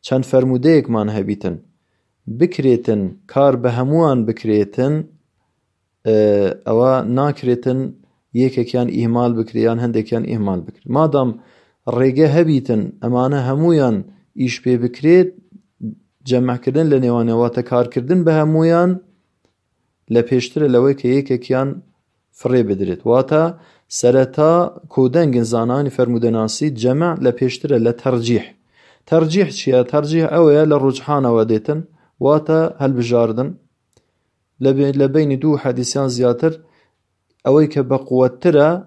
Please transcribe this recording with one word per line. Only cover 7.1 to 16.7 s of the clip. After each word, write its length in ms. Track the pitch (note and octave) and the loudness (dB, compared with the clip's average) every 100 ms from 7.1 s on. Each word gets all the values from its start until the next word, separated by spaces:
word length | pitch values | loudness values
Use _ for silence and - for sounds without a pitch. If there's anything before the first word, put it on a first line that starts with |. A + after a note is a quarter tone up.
| B2+ D3 C#3+ B2 B2 C3 C3 C3 - _ _ _ | -2 -2 -2 -2 -2 -2 -4 -6 -12 _ _ _
یەکێکیان 540 | A#2 C3 B2+ A#2 B2 B2 | -2 0 -2 -2 -2 -2
ئیهمال 440 | G#2+ A#2 A#2+ A#2+ | -2 -2 0 0
بکرێ 260 | A2+ A2 A2+ | -2 -4 -2
یان 180 | A2+ A#2 | -2 0
هەندێکیان 460 | A#2+ A2+ A2 A2+ | -2 -4 -4 -6
ئیهمال 360 | - A2 G2 F2+ | -4 -4 -4 -4
بکرێ. 260 | D#2 - - | -8 -16 -4
مادام 440 | C#3 D#3 C#3 B2 G#2+ - _ _ _ A#2+ | 0 2 0 -2 -4 -14 _ _ _ -6
ڕێگە 420 | A#2+ C3 C3 D#3 | 0 0 2 2
هەبیتن 540 | D#3+ D#3+ C3+ C3 G#2+ F#2+ - | 4 2 0 0 -2 -4 -6
ئەمانە 420 | A#2+ B2 C3 C#3+ | -4 -2 0 -2
هەموویان 540 | B2+ C#3 E3+ D#3 B2+ G2+ - _ _ - | -2 0 2 2 2 0 -6 _ _ -6
ئیش 180 | B2 - | -6 -4
پێ 140 | B2+ A#2+ | -2 0
بکرێت، 540 | B2 - D3+ F3+ F#3 - _ - _ _ A2 - _ _ C3 | -2 -2 4 4 4 -4 _ -20 _ _ -14 -14 _ _ -2
جەمعکردن 600 | B2+ B2+ B2 C3+ | 0 0 -2 -4